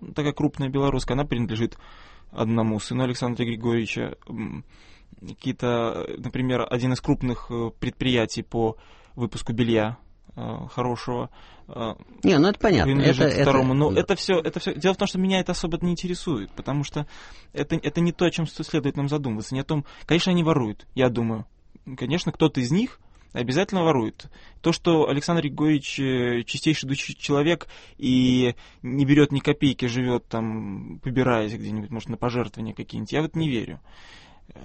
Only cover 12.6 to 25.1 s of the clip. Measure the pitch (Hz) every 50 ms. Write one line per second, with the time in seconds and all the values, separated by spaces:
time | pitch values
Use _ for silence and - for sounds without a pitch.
12.6 | - 226 180 120 85 135 135 139 139 151 151 127 - 147 - - 143 139 135 135
13.6 | 131 131 131 139 151 151 185 180 180 - 196 - - - 190 170 - 170 - 175
14.6 | - 196 - 147 - 185 190 - 202 190 - 185 185 190 190 185 180 - 175 -
15.6 | - 170 170 170 - 180 175 - - 175 175 - - 185 151 110 98 - - -
16.6 | - - 131 147 139 - - 151 147 - - - - - - - - - - -
17.6 | 147 - 165 160 - 147 - 170 170 175 165 - 180 165 - - 160 151 - -
18.6 | 156 - - 160 131 143 135 147 139 139 147 151 139 131 110 107 107 - 131 131
19.6 | 139 - 156 151 - - - - - - 151 170 - 190 180 175 165 156 160 147
20.6 | 120 107 104 - - - - 127 127 127 113 120 117 113 113 107 104 - _ _
21.6 | _ - - - _ - 131 - - - 147 175 - 175 - - 160 156 - 139
22.6 | 123 120 151 190 240 - - - - - - - - - - 120 123 113 127 160
23.6 | 196 - 202 185 165 160 151 127 110 107 - - - - - - - - - -
24.6 | - 165 165 - - 175 170 156 147 -